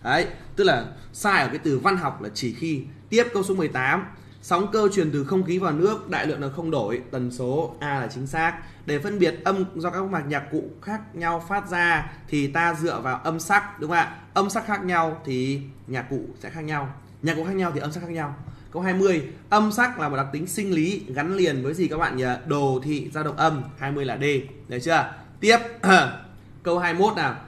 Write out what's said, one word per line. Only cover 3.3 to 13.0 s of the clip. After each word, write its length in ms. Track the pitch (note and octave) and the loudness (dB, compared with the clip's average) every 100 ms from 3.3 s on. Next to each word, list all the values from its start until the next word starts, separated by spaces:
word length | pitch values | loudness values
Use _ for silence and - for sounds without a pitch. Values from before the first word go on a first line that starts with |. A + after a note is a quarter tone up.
câu 80 | G3+ | 0
số 120 | F#3+ | 0
mười 140 | F#3+ D#3 | 0 0
tám. 380 | C3 C3 E3+ F#3 - - - | 0 2 2 0 -14 -20 -20
Sóng 240 | - F3 G3+ | 0 0 2
cơ 160 | A3 G#3 | 4 4
truyền 180 | G3 D#3 | 4 2
từ 120 | D3 | 0
không 200 | C3+ F#3+ | 2 2
khí 140 | F3+ F3+ | 2 0
vào 140 | F#3 | 2
nước, 380 | D3 F#3+ G#3+ - | 4 2 2 -2
đại 160 | D3+ C#3+ | -2 0
lượng 160 | C3 | -2
là 60 | C#3 | -4
không 220 | C#3 E3 | -4 -2
đổi, 320 | D3 G#2 A#2+ - | 0 0 -4 -4
tần 200 | C3 B2 | -4 -4
số 460 | B2 B2 C#3 D#3+ - | -4 -2 0 -2 -6
A 200 | D3 C#3 | -4 -4
là 60 | A2+ | -4
chính 200 | B2+ C3+ | -6 -4
xác. 280 | E3 E3 F3 - - - | 0 0 -2 -14 -12 -4
Để 120 | D3 | -2
phân 200 | G3+ G#3 | -2 2
biệt 160 | E3+ - | 2 2
âm 200 | - G3 F#3 F3 | 0 0 -2 -4
do 140 | F3 | -4
các 140 | F3 | -4
mạch 220 | G3 F3 C#3+ | -2 -4 -2
nhạc 160 | C#3+ C3+ | -4 -2
cụ 140 | D#3 - - | -6 -6 -12
khác 180 | - G#3 - | -8 -8 -8
nhau 300 | E3+ E3+ E3+ E3 | -4 -2 -2 -2
phát 200 | G3+ F#3+ | -4 -2
ra 440 | F3 E3+ D#3+ D3 - - | 0 2 2 0 -10 -2
thì 180 | D3 C#3 | 0 0
ta 280 | D#3+ E3+ | 2 0
dựa 260 | D#3 E3 A2+ | 2 -2 -2